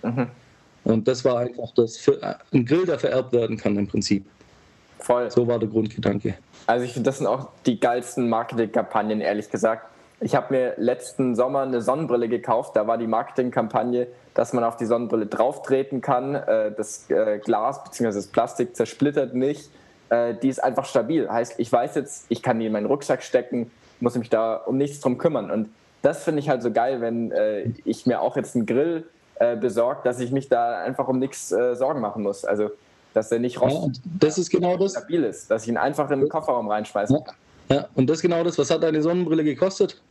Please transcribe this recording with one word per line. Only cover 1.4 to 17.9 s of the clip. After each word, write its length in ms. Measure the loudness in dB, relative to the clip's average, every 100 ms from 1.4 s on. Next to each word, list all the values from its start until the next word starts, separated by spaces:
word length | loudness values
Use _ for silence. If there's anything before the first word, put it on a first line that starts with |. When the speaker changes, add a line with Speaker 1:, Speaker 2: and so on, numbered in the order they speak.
| -2 -6 -2
Speaker 2:
das, 220 | 0 0 2
für, 240 | 0 0 -4 -10 0
ein 120 | 0
Grill, 220 | 4 2 2
der 120 | 0
vererbt 320 | 2 0 2
werden 240 | 0 0 -2
kann 200 | -2 0
im 120 | 0
Prinzip. 360 | -2 2 0 0 _ -20 -20 _ _ _ -12
Speaker 1:
Voll. 300 | 0 0 2
Speaker 2:
So 180 | 2 2
war 100 | 0
der 100 | 0
Grundgedanke. 680 | 0 0 -2 -2 0 -4 -8 _ -8 0
Speaker 1:
Also 180 | 0
ich 80 | 0
finde, 160 | 0 -2
das 100 | 0
sind 80 | -2
auch 220 | -2 -4 -2 -2
die 140 | 2
geilsten 480 | 0 0 -4 -2 0
Marketingkampagnen, 920 | 0 -2 -2 0 0 0 0 0 0
ehrlich 300 | 0 -2 -4
gesagt. 360 | 0 0 0 -8 -20 -20 _
Ich 140 | 0 0
habe 160 | 2
mir 200 | 0 0 0
letzten 580 | 0 0 -6 -2 0
Sommer 260 | 2 2 0
eine 180 | 0 0
Sonnenbrille 480 | 0 -2 0 0 0
gekauft. 480 | -2 0 0 2 0
Da 100 | 2
war 120 | 0
die 80 | 0
Marketingkampagne, 1000 | -2 -2 -2 0 0 0 0 0 -2 -2 -8 -4
dass 180 | 0 0
man 100 | 0
auf 140 | 0 -2
die 80 |
Sonnenbrille 420 | 0 0 2 -2 -2
drauftreten 760 | 2 0 0 0 0 0 -4
kann. 320 | 0 0 0
Äh, 380 | -4 0 0 0 -4
das, 340 | -8 -10 -2
äh, 280 | 0 2 -2
Glas 440 | 0 0 0 -4
beziehungsweise 360 | -14